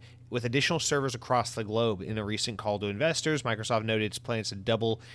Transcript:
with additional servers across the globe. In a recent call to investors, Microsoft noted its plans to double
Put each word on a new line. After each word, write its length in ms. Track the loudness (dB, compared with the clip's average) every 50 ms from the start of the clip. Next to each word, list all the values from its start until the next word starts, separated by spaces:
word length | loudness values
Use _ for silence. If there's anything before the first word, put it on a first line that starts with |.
| -8 -16 -20 -20 -12 -6
with 140 | -4 -2 -2
additional 340 | 2 2 2 2 4 2 0
servers 360 | 2 2 2 2 2 0 -2
across 420 | -4 0 2 2 2 2 2 -2
the 80 | -4 -4
globe. 380 | 0 2 2 2 2 2 0 -2
In 160 | -4 -2 -2
a 60 | -2
recent 320 | -2 -2 -2 -2 -4 -4
call 220 | -4 -2 -2 0 0
to 80 | 0
investors, 560 | -2 0 0 0 0 0 0 0 0 0 0 0
Microsoft 420 | -2 -2 -2 0 0 0 0 2
noted 200 | 2 2 2 2
its 160 | 0 -2 -6
plans 300 | -6 -4 -2 -2 -2 -4
to 40 | -6
double 460 | -4 0 2 2 2 4 2 0 0 -4 -12 -18